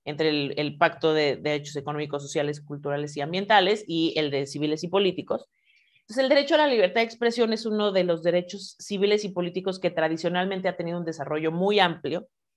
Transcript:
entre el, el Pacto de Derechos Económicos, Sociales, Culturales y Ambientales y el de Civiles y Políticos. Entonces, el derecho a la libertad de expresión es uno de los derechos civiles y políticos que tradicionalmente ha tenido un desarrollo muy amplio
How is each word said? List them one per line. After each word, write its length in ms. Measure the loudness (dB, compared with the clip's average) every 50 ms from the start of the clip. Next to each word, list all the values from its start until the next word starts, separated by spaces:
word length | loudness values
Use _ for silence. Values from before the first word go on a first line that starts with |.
| _
entre 240 | -10 -4 0 2 2
el, 240 | 2 2 0 -2 -2
el 220 | -2 -2 -4 0 2
Pacto 360 | 2 2 2 2 0 2 2
de 220 | 4 2 2 0
Derechos 400 | 0 -2 -2 -4 -4 -4 -6 -10
Económicos, 460 | -8 -6 -6 -6 -6 -6 -4 -6 -8 -8
Sociales, 380 | -4 -4 -2 -2 -2 -4 -6
Culturales 560 | -10 -12 -12 -8 -6 -4 -4 -4 -4 -6 -6
y 40 | -6
Ambientales 640 | -6 -4 -4 -4 0 4 4 4 6 4 2 0 -2
y 280 | -4 0 0 0 2 2
el 140 | 0 0 0
de 160 | 0 -2 -2
Civiles 380 | -4 -4 -4 -2 -2 -2 -2 -4
y 40 | -2
Políticos. 600 | 0 2 2 2 0 -2 -6 -4 -6 -6 -6 _ _ _ _ _ _ _ _ _ _ _ _ _
Entonces, 160 | -2 0 2
el 60 | 4
derecho 240 | 4 4 4 4 4
a 40 | 4
la 80 | 4
libertad 360 | 4 4 4 4 4 4 2 0
de 20 |
expresión 480 | 0 -2 0 0 0 2 2 2 2 2
es 140 | -2 -2
uno 260 | -2 -2 0 0 2 2
de 100 | 2 2
los 200 | 2 0 2 2
derechos 540 | 2 2 2 0 -2 -10 -14 -14 -16 -18 _
civiles 480 | -10 -6 -2 0 2 4 4 2 0
y 20 | -2
políticos 500 | -4 -4 -4 -4 -4 -4 -4 -4 -4 -2
que 120 | -2 -2
tradicionalmente 760 | 0 2 0 0 0 0 -2 -2 0 0 0 0 -2 -2 -2
ha 80 | -4 -4
tenido 220 | -2 -6 -6 -4
un 80 | -4 -6
desarrollo 480 | -6 -6 -6 -6 -4 -4 -2 -2 -2 0
muy 280 | 0 0 2 4 4
amplio 480 | 4 4 2 -2 -4 -6 -6 -6 -8 -10 _ _ _ _ _